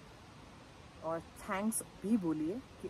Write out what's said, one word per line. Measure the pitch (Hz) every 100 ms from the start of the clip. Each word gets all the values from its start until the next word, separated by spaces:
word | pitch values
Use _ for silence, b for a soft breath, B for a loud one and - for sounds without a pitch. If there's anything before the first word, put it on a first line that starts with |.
| - - - - - - - - - -
और | 160 165
thanks | - - - 190 214 - - -
भी | 190 226
बोलिए | 170 156 156 233 - -
कि | -